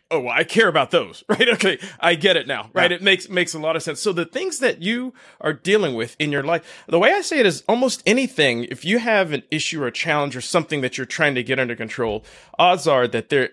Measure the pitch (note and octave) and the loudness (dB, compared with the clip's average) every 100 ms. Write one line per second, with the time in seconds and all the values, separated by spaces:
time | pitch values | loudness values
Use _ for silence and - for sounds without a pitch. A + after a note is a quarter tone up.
0 | _ D#3+ B2 A#2+ E3+ - A3+ D#3 C3 E3+ | _ -4 0 -2 0 2 4 4 2 2
1 | G2+ - - G#3 A#3+ G#3+ G3 D#3+ G3 - | 0 -6 -2 2 2 2 0 0 -6 -2
2 | E3 E3+ F#3+ E3 B2+ B2+ G#2+ F#3 F3 F3 | 0 2 4 2 0 -6 -4 0 0 2
3 | F#3+ F#3 - F3+ E3+ D#3+ D#3 D#3+ D#3+ D3 | 2 2 0 -2 -2 -2 -2 -2 -4 -4
4 | G#3+ F3 E3 C4+ F#4+ D#4 C4 D#3+ E3+ A#3+ | -2 -2 -4 -4 -6 -2 -2 -2 -4 -4
5 | B3+ - - _ D#3 D3+ F#3 G#3 F3+ A#2 | -6 -12 -20 _ -6 -4 0 2 2 -2
6 | A#2+ - D3+ C#3+ C#3 E3+ - - - E3+ | -6 -4 -2 -2 0 -2 -4 -16 -2 2
7 | G#3+ G4+ - D#4+ G#3+ C#3+ - A3+ C4 - | 4 2 0 2 2 0 0 0 0 0
8 | - A#3 C4 - C#3+ A#2 A#2+ - D#3+ A3+ | 0 0 0 0 0 0 -4 -8 -2 0
9 | A#3 G#3+ F3+ C#3+ - D3+ - D#3+ C3 - | 2 0 0 -4 -4 -6 -4 -4 -6 -4
10 | E3 D3 C#3+ B2 - F3 D#3+ D3+ B2+ - | -2 -2 -2 -6 -2 -2 -2 -4 -4 -6
11 | B2+ - D3+ B2+ A#2 C3+ B2+ A#2 G#2+ - | -8 -2 0 0 -2 -2 -2 -6 -8 -4
12 | A#2 G#2+ - - - - F3 F3+ D3 C3+ | -4 -4 -8 -20 -10 2 4 4 2 2
13 | B2 A#2 - C#3+ B2+ | 2 -2 -2 0 0